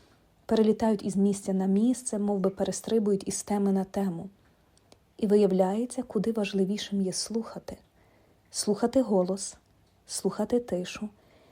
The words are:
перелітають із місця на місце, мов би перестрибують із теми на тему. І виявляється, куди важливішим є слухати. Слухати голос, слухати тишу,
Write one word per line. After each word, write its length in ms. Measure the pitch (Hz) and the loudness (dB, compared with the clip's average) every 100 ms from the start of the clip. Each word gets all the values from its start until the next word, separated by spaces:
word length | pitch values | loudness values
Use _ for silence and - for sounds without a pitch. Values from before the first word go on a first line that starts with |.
| _ _ _ _ - | _ _ _ _ 0
перелітають 560 | 226 220 214 226 208 | 4 4 4 2 0
із 140 | 202 190 | -2 2
місця 360 | 202 196 - | 2 2 -2
на 140 | 190 190 | 0 2
місце, 520 | 196 233 247 - 214 | 2 2 0 -4 -2
мов 200 | 202 202 | -2 0
би 120 | 190 | 0
перестрибують 800 | 190 196 190 - 226 208 196 196 | -2 -4 -4 0 2 2 0 -2
із 140 | - | -8
теми 300 | - 208 202 | -2 0 2
на 120 | 190 | 2
тему. 440 | 190 202 196 165 190 - _ _ _ _ _ - _ - | 0 -2 -2 -4 -10 -16 _ _ _ _ _ -20 _ -6
І 80 | 214 | 2
виявляється, 760 | 208 196 185 185 208 247 - | 4 6 4 2 2 -4 -6
куди 300 | 247 220 226 | -4 -2 -2
важливішим 680 | 220 202 196 190 208 - 202 | -2 -2 0 0 -2 -4 -2
є 100 | 185 | -2
слухати. 640 | 170 - 220 220 180 - - _ _ _ _ _ _ _ | -2 -4 -6 -6 -12 -14 -16 _ _ _ _ _ _ _
Слухати 520 | - - 202 233 269 | -4 -2 0 2 2
голос, 540 | 233 202 180 196 - - _ _ _ _ - | 4 2 2 -2 -6 -14 _ _ _ _ -12
слухати 540 | - 190 - 214 247 | -4 -4 -2 0 0
тишу, 480 | 240 180 180 - 214 - _ _ _ | 0 -6 -6 -8 -12 -12 _ _ _